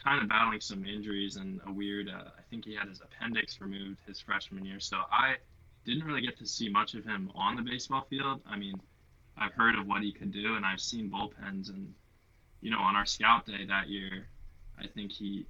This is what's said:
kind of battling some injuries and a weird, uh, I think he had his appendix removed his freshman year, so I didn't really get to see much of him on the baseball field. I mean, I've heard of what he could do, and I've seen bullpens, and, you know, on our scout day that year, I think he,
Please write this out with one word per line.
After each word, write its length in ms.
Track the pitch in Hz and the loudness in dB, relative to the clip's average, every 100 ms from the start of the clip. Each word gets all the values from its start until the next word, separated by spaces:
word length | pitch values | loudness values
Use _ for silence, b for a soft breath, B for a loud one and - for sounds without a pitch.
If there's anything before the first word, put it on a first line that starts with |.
kind 180 | 139 143 | 4 4
of 60 | 104 | 6
battling 320 | 107 113 107 | 6 6 4
some 240 | - 98 95 | -2 -4 -4
injuries 500 | 104 104 101 98 98 | -4 -2 0 -2 -2
and 260 | 95 95 95 | -6 -6 -6
a 40 | |
weird, 380 | 98 101 101 95 | -4 -2 -2 -4
uh, 200 | 92 - - | -8 -12 -16
I 40 | - | -12
think 160 | 113 113 | -10 -8
he 80 | 104 | -6
had 120 | 101 | -6
his 140 | 95 | -8
appendix 600 | - - 117 113 107 - | -16 -8 -2 0 0 -4
removed 380 | 98 98 98 98 - | -8 -6 -8 -10 -12
his 120 | 95 | -10
freshman 460 | - 98 - 95 95 | -2 -2 -2 -8 -8
year, 140 | 98 | -6
so 180 | - 95 95 | -4 -2 2
I 240 | 110 131 127 - - - - - | 4 4 2 -6 -20 -20 -10 -2
didn't 180 | 139 160 | -2 0
really 160 | 139 | 0
get 160 | 120 - | -2 -4
to 80 | 117 | -6
see 220 | - 110 | -2 2
much 260 | 101 107 113 | 4 2 -2
of 100 | 107 | -4
him 260 | 101 92 92 | -4 -4 2
on 200 | 101 120 | 2 2
the 60 | |
baseball 460 | 120 123 - 135 - | 0 -2 0 -2 -2
field. 320 | 139 139 131 - | -2 0 -2 -4
I 100 | 104 | -6
mean, 240 | - - - _ - - - - | -4 -8 -12 _ -20 -20 -14 -4
I've 160 | 107 | -2
heard 220 | - 113 110 | 4 6 6
of 120 | 101 | 2
what 140 | 101 | 0
he 100 | 104 | 0
could 200 | - 101 | -2 -4
do, 240 | 101 107 110 | -2 0 0
and 100 | 98 | 0
I've 160 | 92 | 0
seen 300 | - 117 104 | -2 -4 -4
bullpens, 580 | 98 104 - 98 98 101 | -2 -4 -6 -8 -6 -6
and, 240 | 98 95 - - _ _ - - - | -8 -10 -14 -20 _ _ -20 -20 -8
you 100 | 113 | -2
know, 80 | 110 | 2
on 160 | 95 101 | 4 4
our 100 | 104 | 2
scout 400 | - 110 117 - | 4 8 8 4
day 200 | 101 98 | -6 0
that 220 | 98 95 | 0 0
year, 380 | 98 95 95 98 - - - - - | -4 -6 -8 -10 -14 -16 -14 -16 -12
I 80 | - | -10
think 240 | 107 101 | -8 -8
he, 340 | - 101 98 - | -4 -4 -4 -6